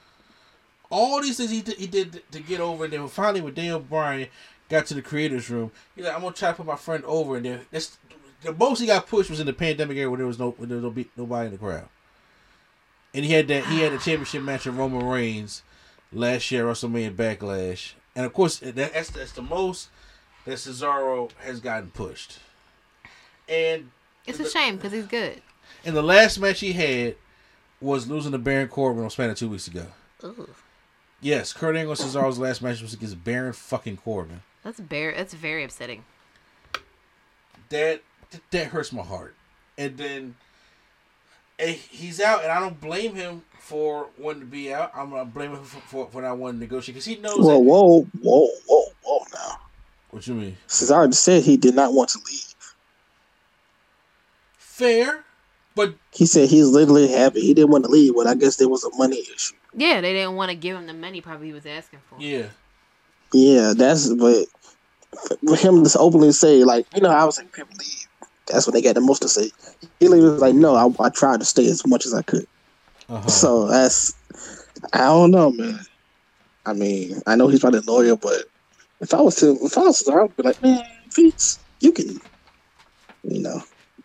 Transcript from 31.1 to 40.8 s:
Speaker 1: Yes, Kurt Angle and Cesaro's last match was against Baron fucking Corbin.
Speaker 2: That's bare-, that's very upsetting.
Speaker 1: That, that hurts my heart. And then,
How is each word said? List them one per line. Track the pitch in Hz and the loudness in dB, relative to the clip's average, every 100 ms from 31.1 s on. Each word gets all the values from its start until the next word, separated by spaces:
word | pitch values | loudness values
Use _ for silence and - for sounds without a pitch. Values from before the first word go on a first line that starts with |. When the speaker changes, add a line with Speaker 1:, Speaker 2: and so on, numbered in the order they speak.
| _ | _
Speaker 1:
Yes, | 139 147 - | -6 -6 -6
Kurt | - 160 160 | -10 -6 -6
Angle | 156 | -6
and | 147 | -10
Cesaro's | 139 139 135 123 | -8 -4 -4 -4
last | 131 123 | -8 -8
match | 123 120 | -10 -12
was | 113 | -14
against | 107 110 90 | -16 -16 -14
Baron | 92 123 127 | -10 -8 -10
fucking | 117 - 117 - 98 | -14 -12 -12 -12 -14
Corbin. | - 104 82 85 _ _ | -12 -10 -12 -18 _ _
Speaker 2:
That's | 202 233 | -20 -20
bare-, | 170 147 156 151 | -14 -10 -10 -10
that's | 190 | -14
very | 165 160 156 | -14 -12 -12
upsetting. | 135 - 123 110 120 _ _ _ _ _ _ - _ _ _ _ _ _ _ _ _ | -12 -16 -18 -18 _ _ _ _ _ _ _ -18 _ _ _ _ _ _ _ _ _
Speaker 1:
That, | 151 156 160 _ _ _ 165 _ | -6 -6 -6 _ _ _ -20 _
that | 180 151 | -10 -8
hurts | 165 147 | -10 -12
my | 120 | -12
heart. | 87 92 87 _ _ _ _ - | -14 -16 -18 _ _ _ _ -14
And | 143 131 | -14 -12
then, | 143 139 131 120 _ _ _ _ | -14 -14 -16 -20 _ _ _ _